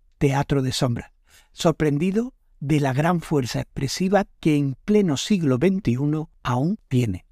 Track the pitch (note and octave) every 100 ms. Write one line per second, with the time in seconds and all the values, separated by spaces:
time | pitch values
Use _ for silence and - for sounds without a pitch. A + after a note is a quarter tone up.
0 | _ _ C#3+ C3+ - C#3 C3 - C3 A#2
1 | - _ _ - _ - E3 - D3+ C#3+
2 | F#3 G#3 B3 - _ _ C#3 D3+ C#3 B2+
3 | E3 F3 - D3 B2 C3+ - - C3+ -
4 | F#3 G3 G3+ _ E3 D3 C#3 B2+ - G#3
5 | F#3 C3 - G3+ C#3+ B2+ F3+ F#3+ A#2 B2
6 | D3 D#3 D3+ _ - B2 D#3+ G#3+ _ B2
7 | A2+ F2+ -